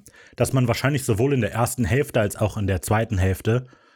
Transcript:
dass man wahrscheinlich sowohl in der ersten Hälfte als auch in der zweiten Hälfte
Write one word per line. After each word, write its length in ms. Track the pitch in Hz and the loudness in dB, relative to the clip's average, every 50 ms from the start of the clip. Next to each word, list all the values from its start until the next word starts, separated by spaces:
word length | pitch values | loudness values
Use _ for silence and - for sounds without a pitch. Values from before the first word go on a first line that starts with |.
| _ - _ - - - - - | _ -18 _ -20 -20 -16 -2 -2
dass 160 | 120 - - | -2 0 2
man 160 | 135 123 113 | 0 2 2
wahrscheinlich 340 | 117 - - 135 147 131 - | 0 0 0 0 -2 0 0
sowohl 300 | - 110 95 123 139 143 | 0 0 2 2 2 2
in 80 | 127 | 2
der 100 | 107 98 | 0 0
ersten 320 | - 113 120 123 - - 117 | 0 0 -2 -2 0 -2 0
Hälfte 380 | - 120 139 147 - - 120 | 0 2 0 0 0 0 0
als 160 | 104 101 - - | 0 0 0 -2
auch 180 | 110 101 - | -2 -2 -2
in 100 | 110 101 | -2 -2
der 160 | 92 95 90 | 0 -2 -2
zweiten 360 | - - 107 107 113 - 110 92 | 0 0 0 0 0 0 0 0
Hälfte 500 | 95 95 92 - - 110 113 123 127 - - _ _ _ _ | 2 0 0 0 0 0 0 0 -2 -6 -20 _ _ _ _